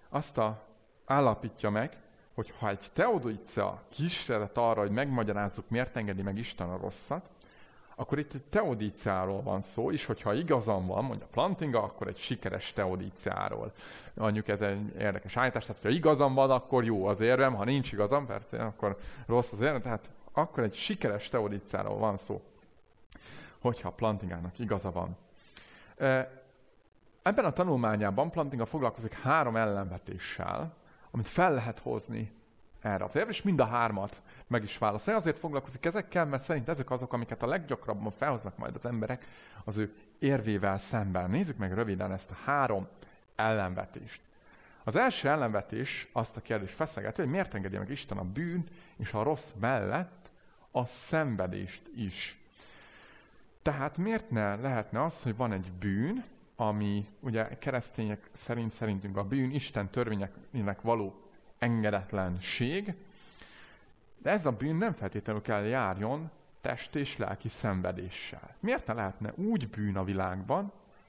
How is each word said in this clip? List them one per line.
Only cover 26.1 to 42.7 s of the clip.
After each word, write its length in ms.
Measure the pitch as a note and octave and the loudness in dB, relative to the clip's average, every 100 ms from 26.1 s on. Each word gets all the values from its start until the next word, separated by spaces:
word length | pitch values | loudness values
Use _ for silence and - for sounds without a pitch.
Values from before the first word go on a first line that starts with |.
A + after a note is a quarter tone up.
| C3 C3 - - _ - _ _ - - _ | 2 0 -8 -20 _ -20 _ _ -20 -20 _
ebben 220 | - G#3+ | 2 4
a 80 | F#3+ | 4
tanulmányában 800 | - F3+ C3 A2+ G#2 G#2 G2 E3 | 4 4 4 4 4 4 4 2
Plantinga 360 | E3 C#3+ C3 A2+ | 2 0 0 0
foglalkozik 460 | D#3 B2 A2+ A2+ | 2 0 0 -6
három 440 | - B2 D#3 C3 A2+ | -2 2 4 4 2
ellenvetéssel, 1160 | A2 G2+ F#2+ F2+ - F#2 - - - - E3 - - - - | 2 0 -2 -8 -10 -10 -8 -6 -4 -4 -6 -8 -20 -20 -6
amit 180 | A#2+ G#2+ | -4 0
fel 260 | - F#3 | 4 4
lehet 240 | C3+ A2+ - | 4 0 -4
hozni 540 | C3 A2+ - A2+ A2 - _ _ - - | -4 -4 -4 -6 -6 -10 _ _ -20 -8
erre 240 | A2 G2 | -2 -2
az 120 | G2 D3 | 0 0
érvre, 140 | A3 | 0
és 120 | G3 | 0
mind 180 | G3+ D#3 | 2 4
a 40 | |
hármat 580 | A2+ A#2+ A#2 G#2 G2+ - - - - | 4 4 2 2 -4 -8 -20 -20 -2
meg 160 | A#2+ | -2
is 160 | G#2 - | -2 0
válaszolja. 400 | G#2+ G#2 - A3 | 0 2 2 2
Azért 200 | D#3+ - | 2 0
foglalkozik 460 | E3 C#3 C3+ B2+ | -2 -4 -4 -4
ezekkel, 420 | E3 G3+ - F3+ D#3 | -2 -2 0 0 2
mert 160 | C3+ | 0
szerint 260 | - D#3 A2+ | 0 -2 0
ezek 220 | D#3 C3 | -2 -2
azok, 220 | B2+ B2 | -2 -2
amiket 300 | A#2+ A#2 A#2 | -2 -2 -2
a 40 | A#2+ | 0
leggyakrabban 680 | F3+ D3 B2 - G#2 G#2+ | 0 -2 -4 -2 -4 -4
felhoznak 440 | - C#3+ A#2+ G2 - | -2 0 0 -4 -6
majd 180 | - | -8
az 120 | B2+ A#2+ | -6 -4
emberek 400 | A#2 A#2 B2 - - - - | -2 -2 -4 -8 -20 -20 -12
az 120 | - G#2 | -6 -2
ő 180 | G#2 - - - | -2 -4 -20 0
érvével 600 | C#3 C3+ G#2+ G2+ G2 G2 | 2 4 2 2 2 0
szemben. 520 | - A#2 G2 F#2 F2+ | 0 0 0 0 2
Nézzük 260 | A#2+ F#3+ A#2+ | 2 0 -2
meg 180 | F#2+ | -2
röviden 380 | F#2+ G#2+ F#2+ F#2+ | 0 0 0 -2
ezt 180 | F#2+ - | -4 -8
a 80 | F#2+ | -8
három 420 | - C#3+ B2+ | 0 2 2